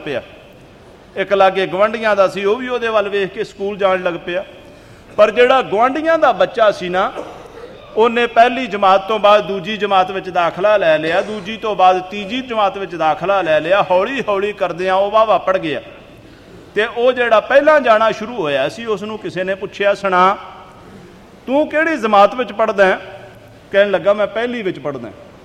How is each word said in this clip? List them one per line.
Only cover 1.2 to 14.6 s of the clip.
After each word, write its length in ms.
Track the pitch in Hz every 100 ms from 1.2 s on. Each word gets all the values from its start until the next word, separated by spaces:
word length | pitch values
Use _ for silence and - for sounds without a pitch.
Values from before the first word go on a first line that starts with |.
| 190
ਲਾਗੇ 340 | 196 190 185 180
ਗੁਆਂਢੀਆਂ 500 | 175 214 226 220 202
ਦਾ 120 | 185
ਸੀ, 160 | 175
ਉਹ 120 | 202 233
ਵੀ 120 | 254
ਉਹਦੇ 200 | 247 226
ਵੱਲ 200 | 220 202
ਵੇਖ 200 | 202 190
ਕੇ 160 | 220
ਸਕੂਲ 320 | 202 - 202 208
ਜਾਣ 260 | 190 185
ਲੱਗ 120 | 180 165 -
ਪਿਆ। 180 | 175 202 - - - - - - -
ਪਰ 140 | 208
ਜਿਹੜਾ 320 | 214 247 220
ਗੁਆਂਢੀਆਂ 560 | 151 190 247 285 311 330
ਦਾ 140 | 294
ਬੱਚਾ 380 | 185 185 - 214
ਸੀ 180 | - 180
ਨਾ, 240 | 180 220 - - - - - - - - -
ਉਹਨੇ 300 | 233 233 240
ਪਹਿਲੀ 400 | 233 240 247 254
ਜਮਾਤ 420 | 202 202 196 -
ਤੋਂ 100 | 220
ਬਾਅਦ 280 | 202 208 180
ਦੂਜੀ 300 | 196 180 214
ਜਮਾਤ 340 | 202 196 185
ਵਿੱਚ 200 | 190 185
ਦਾਖਲਾ 460 | 175 170 151 202 214
ਲੈ 220 | 170 156
ਲਿਆ, 220 | 160 175
ਦੂਜੀ 360 | 202 214 185 220
ਤੋਂ 200 | 220 185
ਬਾਅਦ 260 | 185 185
ਤੀਜੀ 380 | 180 202 190 247
ਜਮਾਤ 380 | 254 226 196 196
ਵਿੱਚ 160 | 190
ਦਾਖਲਾ 480 | 170 156 151 175 196
ਲੈ 180 | 170 156
ਲਿਆ। 220 | 156 196
ਹੌਲੀ 380 | 190 185 208 269 208
ਹੌਲੀ 240 | 196 208
ਕਰਦਿਆਂ 420 | 202